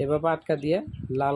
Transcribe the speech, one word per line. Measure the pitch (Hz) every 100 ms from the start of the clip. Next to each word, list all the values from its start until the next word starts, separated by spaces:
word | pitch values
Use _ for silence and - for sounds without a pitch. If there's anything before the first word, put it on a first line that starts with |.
এভাবে | 139 151 160
আটকা | 160 - 156
দিয়ে | 147 180 302 - - 127
লাল | 139